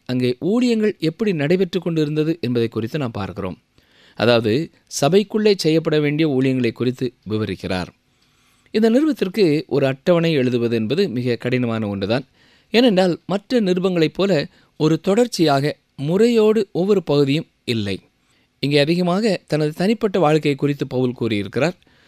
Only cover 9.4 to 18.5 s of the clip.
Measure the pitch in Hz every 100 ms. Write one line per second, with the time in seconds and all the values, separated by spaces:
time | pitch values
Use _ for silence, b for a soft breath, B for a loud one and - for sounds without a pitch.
9.4 | 180 147 - 139 135 135 - 170 165 151
10.4 | 127 120 117 117 110 151 196 123 123 117
11.4 | 123 127 120 113 107 101 98 123 - b
12.4 | b b b 214 254 180 190 160 - 196
13.4 | - 254 196 180 190 175 156 - 175 156
14.4 | 160 b b - 156 160 - 202 247 -
15.4 | 156 139 147 - _ - 143 185 240 233
16.4 | 214 214 202 - 190 196 165 143 139 147
17.4 | - _ - 113 101 95 _ _ _ _
18.4 | _